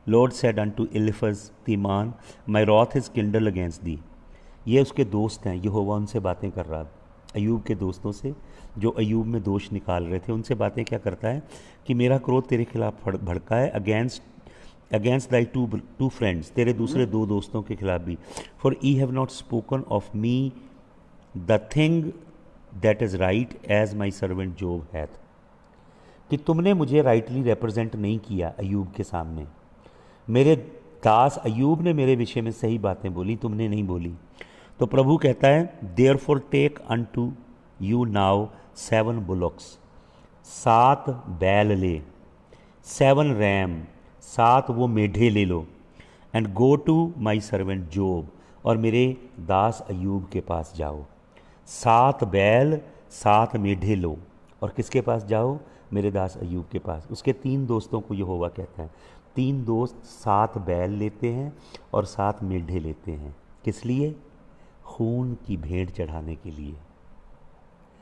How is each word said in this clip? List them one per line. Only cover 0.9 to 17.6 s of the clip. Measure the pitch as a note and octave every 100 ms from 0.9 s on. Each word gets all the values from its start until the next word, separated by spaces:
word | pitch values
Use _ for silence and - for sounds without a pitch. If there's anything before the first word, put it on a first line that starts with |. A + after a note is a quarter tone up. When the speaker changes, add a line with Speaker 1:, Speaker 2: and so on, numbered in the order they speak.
| G#2+ G#2+ G#2+ A2 G#2 - - -
Speaker 1:
Teman, | G2+ G2+ G2 A2 - - - -
My | G#2+ G#2+
wrath | G#2+ A#2+ C#3
is | -
kindled | A#2+ G#2 A2 A2
against | F2+ F2 E2
thee." | E2+ D2+ - - - - - - -
ये | B2+
उसके | C3+ -
दोस्त | A#2 G#2 G#2+ - G2+
हैं, |
यहोवा | F2+ G2+ G#2 G2+ G#2
उनसे | G#2 A2+
बातें | F#2+ F2 G2
कर | F#2 D#2
रहा | D#2+
है, | D#2 - - - - G#2+
अय्यूब | G#2 A2+
के | G#2+
दोस्तों | G2 F#2 F#2 G#2
से, | G2+ C3+ D3 - - - -
जो | A2
अय्यूब | A#2 G#2+ A2+ A2+
में | A#2
दोष | G2 G2+ -
निकाल | G2 - F2
रहे | F2 F2+
थे, | G#2
उनसे | A2+ A2
बातें | A2+ G#2 A#2
क्या | A2 A2
करता | G2+ F#2 A2
है | C#3 - - - - -
कि |
"मेरा | B2 B2 C3+
क्रोध | C3 B2+ B2
तेरे | A#2+
खिलाफ | A#2 A#2 A2 G#2
भड़-, | G2 F#2+
भड़का | F#2+ E2+ - A2+
है, | C3+
against, | G#2+ G2+ G#2+ B2 - - - - - - - -
against | A2 A2+ C3 B2+
thy | B2 A#2+ B2+
two, | A#2
two | G#2+ - - C3+
friends, | - G#2+ E2+ D#2
तेरे | - A#2+
दूसरे | A2+ A2+ -
Speaker 2:
हम्म। | A#2+
Speaker 1:
दो | A2 G#2+
दोस्तों | G2+ - A2